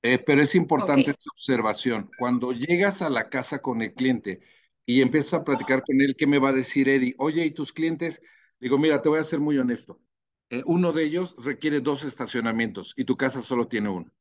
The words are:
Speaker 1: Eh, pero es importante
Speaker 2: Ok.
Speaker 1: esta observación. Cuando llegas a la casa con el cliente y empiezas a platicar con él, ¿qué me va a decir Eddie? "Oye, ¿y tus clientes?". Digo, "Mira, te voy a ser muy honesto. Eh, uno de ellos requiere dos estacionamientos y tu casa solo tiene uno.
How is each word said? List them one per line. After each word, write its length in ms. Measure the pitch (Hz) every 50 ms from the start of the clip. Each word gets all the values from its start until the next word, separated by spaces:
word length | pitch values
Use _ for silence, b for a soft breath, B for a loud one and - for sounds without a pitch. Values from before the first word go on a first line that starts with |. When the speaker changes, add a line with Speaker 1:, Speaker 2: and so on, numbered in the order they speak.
Speaker 1:
Eh, 160 | - 120 127 127
pero 240 | - - 143 143
es 120 | 147 143 -
importante 560 | 185 165 - 160 135 147 143 147 139 135 143
Speaker 2:
Ok. 20 |
Speaker 1:
esta 180 | 139 _ _ - -
observación. 760 | _ - - 131 117 113 110 104 - - 127 117 107 98 - -
Cuando 360 | - 123 123 123 120 120 127
llegas 500 | 127 117 127 156 175 175 196 202 196 -
a 80 | 185 156
la 180 | 131 113 110 -
casa 300 | - 131 123 - 151 131
con 220 | - 135 120 113
el 120 | 113 107 -
cliente 460 | - 127 131 127 113 - 101 92 - b b b b b b _ _ _
y 160 | - 120 131
empiezas 320 | 131 127 131 156 143 - -
a 100 | - -
platicar 380 | 147 139 127 139 - 131 131 -
con 160 | - 135 135
él, 160 | 139 139 135
¿qué 100 | - 151
me 120 | 143 143 139
va 120 | 131 135
a 20 |
decir 360 | 135 131 127 - - 143 135 135
Eddie? 260 | 135 131 127 123 127 -
"Oye, 260 | 135 156 151 170 170
¿y 40 | 156
tus 200 | 156 - 143 -
clientes?". 500 | _ 160 160 165 165 160 170 165 147 - b b b b b b b _
Digo, 180 | 123 123 139 139
"Mira, 240 | 156 156 147 139
te 60 | - 156
voy 120 | 151 160
a 40 | 151
ser 160 | 156 170 143
muy 180 | 147 151 147 139
honesto. 420 | 127 123 120 117 - - - _ _ _ _ _ _ _ _ _ _ _
Eh, 120 | 120 123 139
uno 260 | 175 165 175 180 170
de 120 | 151 160 160
ellos 300 | 151 156 175 185 175 _ - 117
requiere 360 | 143 131 - - 156 147 143
dos 240 | 123 151 143 135 156
estacionamientos 920 | 139 - - 123 107 - 123 110 117 113 113 113 110 95 98 92 - -
y 80 | - 127
tu 120 | - 127
casa 260 | - 135 131 131 131
solo 260 | 110 - 131 120 117 113
tiene 200 | 120 107 104 104
uno. 200 | 95 90 80 - _ _